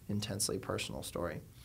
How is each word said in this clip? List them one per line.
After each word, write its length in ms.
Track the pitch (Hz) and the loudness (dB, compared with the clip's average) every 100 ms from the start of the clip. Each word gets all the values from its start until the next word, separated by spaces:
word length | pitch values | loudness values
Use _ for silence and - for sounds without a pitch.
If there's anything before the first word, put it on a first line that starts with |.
| - | 0
intensely 500 | 104 104 101 - 95 | 0 2 2 2 2
personal 460 | - 98 - 67 | 2 0 0 -2
story. 380 | - - 85 78 - - | -2 0 0 -2 -8 -14